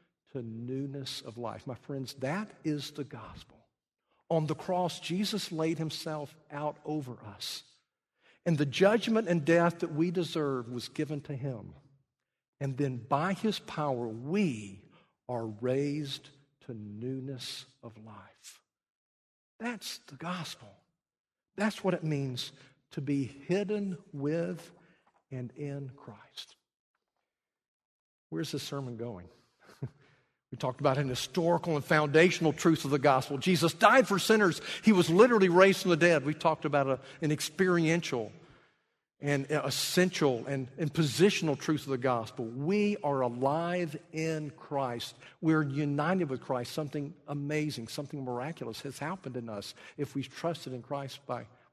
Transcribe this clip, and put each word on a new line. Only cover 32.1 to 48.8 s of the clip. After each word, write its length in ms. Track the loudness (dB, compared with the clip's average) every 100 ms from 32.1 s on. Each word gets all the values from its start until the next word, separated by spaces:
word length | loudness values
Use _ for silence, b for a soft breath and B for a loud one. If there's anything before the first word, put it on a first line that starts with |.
| 6 6 6 0
truth 320 | 4 4 4 2
of 60 |
the 80 | 4
gospel. 380 | 6 6 2 0
Jesus 360 | 2 4 2
died 340 | 6 8 8 6
for 100 | 2
sinners. 440 | 4 6 4 2 B B
He 120 | 6
was 160 | 6 6
literally 400 | 8 8 8 8
raised 320 | 10 8 8
from 80 | 2
the 80 | 6
dead. 280 | 6 6 2
We 80 |
talked 300 | 0 0 2
about 240 | 2 2 2
a, 120 | 0 B B
an 120 | -2
experiential 960 | -2 -2 0 4 4 4 2 0 -4 -6 -12 b b b b b _ _ _
and 260 | -2 -2 0
essential 960 | -2 -2 -2 0 4 4 4 2 0 -2
and, 220 | -6 -6 -4
and 160 | -2
positional 680 | 2 2 6 4 4 0 -2
truth 240 | -2 -4
of 60 | -4
the 80 | -2
gospel. 480 | 0 0 -2 -8 -8
We 500 | -4 0 2 2 0
are 160 | -2 0
alive 800 | 0 0 0 0 0 -2 -4 -8 -10
in 380 | -6 -4 -4 -6
Christ. 640 | -12 -6 -4 -2 -4 -10 -14 B B
We're 220 | 2 4
united 680 | 2 0 0 0 0 0 0
with 100 | -4
Christ. 320 | -4 -4 -4
Something 420 | -6 -6 -6 -8 -10 -10
amazing, 600 | -6 -2 -2 -2 -6 -8
something 340 | -10 -8 -8
miraculous 560 | -6 -4 -6 -8 -10 -10